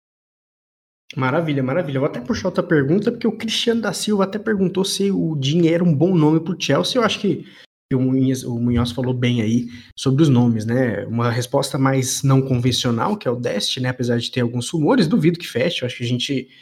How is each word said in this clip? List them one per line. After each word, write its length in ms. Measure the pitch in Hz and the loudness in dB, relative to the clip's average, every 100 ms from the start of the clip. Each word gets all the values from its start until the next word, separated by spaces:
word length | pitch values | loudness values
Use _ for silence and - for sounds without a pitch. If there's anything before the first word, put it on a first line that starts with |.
| _ _ _ _ _ _ _ _ _ _ - - | _ _ _ _ _ _ _ _ _ _ -14 -4
Maravilha, 460 | 131 147 160 139 | 0 0 0 0
maravilha. 360 | 127 160 156 135 | 0 -2 -2 -2
Eu 40 | |
vou 80 | 143 | -2
até 120 | - | -4
puxar 260 | - 220 190 | -6 -4 -4
outra 160 | - | -2
pergunta, 480 | - 151 139 190 226 | 0 2 2 2 0
porque 160 | 233 226 | -2 -2
o 80 | 220 | -2
Cristiano 460 | 220 - - 226 | -4 -4 0 -2
da 100 | 208 | -2
Silva 320 | - - 208 | -4 -2 0
até 160 | 190 208 | 0 -2
perguntou 460 | 214 208 185 185 190 | -4 0 0 0 -2
se 260 | - 196 | -2 -2
o 240 | 185 165 151 | 0 -2 -2
Digne 320 | 135 170 165 | 0 2 4
era 160 | 170 | 4
um 100 | 175 | 2
bom 220 | 139 170 160 | 4 4 4
nome 240 | 151 160 | 4 4
pro 160 | 165 170 | 0 -6
Chelsea. 440 | - 143 180 254 | 0 0 0 0
Eu 20 | |
acho 160 | 226 - | 0 0
que 260 | 202 151 - - - _ - | -2 -2 -6 -20 -20 _ -4
o 60 | 131 | 0
Munhoz, 440 | 131 131 131 127 | 2 2 2 0
o 140 | 131 117 | -4 -2
Munhoz 340 | 120 120 123 | 0 2 0
falou 220 | - 127 | -2 -2
bem 280 | 127 120 120 | 0 0 0
aí 260 | 107 120 120 - - - | 2 0 -2 -12 -20 -6
sobre 260 | 135 135 | 0 4
os 60 | 156 | 4
nomes, 360 | 120 120 113 107 | 6 4 2 0
né? 400 | 123 123 101 104 | 0 0 -2 -4
Uma 240 | 113 120 | -2 0
resposta 480 | 117 120 139 - 139 | -2 -2 -2 -2 0
mais 460 | 135 135 123 - | 2 2 -2 -2
não 180 | 139 135 | 2 2
convencional, 760 | 135 123 127 117 127 117 151 208 | 2 0 0 0 0 0 -2 -2
que 100 | 135 | -4
é 40 | |
o 40 | 120 | -4
Dest, 420 | 123 208 - - | -2 -4 -4 -4
né? 100 | 127 | -4
Apesar 280 | 123 120 120 | -4 -2 -2
de 140 | 117 | -2
ter 100 | - | -2
alguns 280 | 120 123 117 | -2 -2 -4
rumores, 380 | 165 147 254 156 | 0 2 2 2
duvido 300 | 208 156 170 | 2 2 0
que 100 | - | -4
feche. 340 | 117 - - | -2 -2 -2
Eu 60 | 123 | -6
acho 100 | - | -6
que 60 | |
a 40 | 120 | -4
gente, 400 | 120 - 127 - - | -4 -2 -4 -6 -16